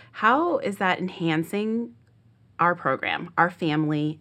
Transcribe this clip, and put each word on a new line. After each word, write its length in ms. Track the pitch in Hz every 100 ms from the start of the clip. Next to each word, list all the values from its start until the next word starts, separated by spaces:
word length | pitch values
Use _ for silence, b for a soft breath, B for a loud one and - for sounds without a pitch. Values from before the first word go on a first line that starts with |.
| B
how 480 | - 220 269 349 294
is 180 | - 196
that 220 | 190 -
enhancing 960 | 185 - 165 160 165 202 214 226 233 - _ _ _ _ _ -
our 140 | 170
program, 580 | 175 135 135 95 80 170 -
our 140 | 175
family, 640 | 180 165 151 151 151 151 151